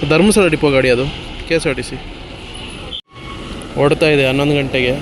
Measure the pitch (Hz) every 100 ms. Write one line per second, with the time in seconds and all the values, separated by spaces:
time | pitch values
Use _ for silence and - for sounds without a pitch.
0 | 147 156 196 214 185 151 151 135 131 120
1 | 135 147 - - - 165 156 127 123 131
2 | - - - - - - - - - 1077
3 | - - - - - - - - 143 -
4 | 160 147 131 135 143 147 139 175 165 139